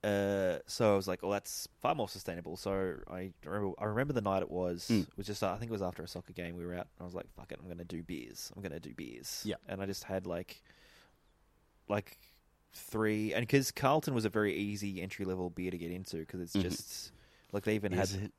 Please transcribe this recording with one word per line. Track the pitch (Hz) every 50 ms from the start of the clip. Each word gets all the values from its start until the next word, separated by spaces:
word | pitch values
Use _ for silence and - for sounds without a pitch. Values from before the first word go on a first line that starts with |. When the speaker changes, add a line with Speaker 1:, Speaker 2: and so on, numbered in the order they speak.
| -
Speaker 1:
uh, | 104 101 101 101 98 101 98 95 92 85 73 -
so | - - - 117 107 101
I |
was | 98 95
like, | 98 92 - -
"Well, | 92
that's | 101 101 - - - - - - _ _
far | - - 165
more | 147 113 98
sustainable." | - 92 - - 85 85 85 85 82
So | - - 101 98 95 95 92 78 - - -
I | 82 92 92 95 - _ -
remember, | 76 90 104 104 98 87 -
I | 101
remember | 107 107 113 135 147 135
the | 120
night | 104 101 98 95
it | 92 -
was. | - 90 92 90 87 87 - -
Speaker 2:
Mm. | 117 104 85
Speaker 1:
It | - -
was | - 98
just, | 104 104 - -
uh, | 98 90
I |
think | 107 117 113
it | 113
was | 101
after | 98 90 87 - 80
a |
soccer | 87 - 90 - - 90
game. | - 87 85 87
We | 87 85
were | 87 90
out, | 90 90 - _
and | -
I | 90
was | 90 87
like, | 90 - - -
"Fuck | - - -
it, | - -
I'm | 82
gonna | 92 87 85 87
do | 87 - 82 85
beers. | 85 90 69 60 57 - - - - -
I'm | -
gonna | 98 92 73 85
do | - 71 -
beers." | - 76 60 60 60 - - - - -
Speaker 2:
Yeah. | 104 95 - -
Speaker 1:
And | - - 95
I | 98
just | 98 98 - -
had, | - 95 95 92
like, | 92 85 85 92 - - - _ - - - - - - - - _ _ _ _ _ _ _ _ _ _ _ _ _ _ _ _
like, | - 101 104 98 - - - - - - _ _ _ _ _ _ _ -
three, | - - - - 110 110 107 107 107 107 110 73
and | 101 120
'cause | 110 - 139 131 -
Carlton | - - - 131 143 156 - - 135
was | 120 110
a | 107
very | 92 110 107 104 78
easy | 78 101 104 104 101 104 101 95 92
entry-level | 85 95 - - 98 92 92 92 90 90
beer | 85 - 90 92
to | 90
get | 87 85 85
into | 87 90 92 - - 82 80
'cause | - - 90
it's | 87 85 -
Speaker 2:
Mm-hmm. | 101 92 87
Speaker 1:
just, | 92 - - - - - - - - - - - _ - _ _
like, | - 101 98
they | 110 107
even | 110 101 101 92
Speaker 2:
Is | 90 95 95
Speaker 1:
had | 98 95 101
Speaker 2:
it? | - _